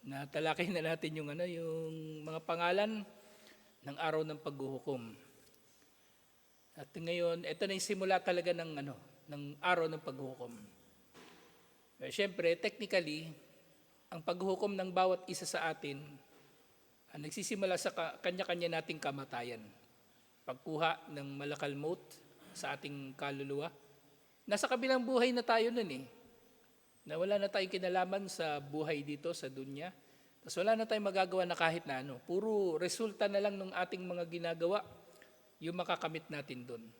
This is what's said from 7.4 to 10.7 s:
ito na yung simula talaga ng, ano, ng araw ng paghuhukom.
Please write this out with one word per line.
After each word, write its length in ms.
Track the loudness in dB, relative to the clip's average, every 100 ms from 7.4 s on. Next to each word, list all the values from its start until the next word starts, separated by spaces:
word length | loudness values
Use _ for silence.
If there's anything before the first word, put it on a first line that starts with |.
ito 180 | -4 -2 0
na 80 | 0
yung 80 |
simula 320 | 0 0 4 4
talaga 320 | 4 2 2 0
ng, 160 | -2 -6
ano, 160 | -6 -10 -16 -20 -14
ng 320 | -10 -10 0
araw 320 | 4 6 4
ng 80 | 0
paghuhukom. 540 | -6 -8 -8 -8 -12 -12 -18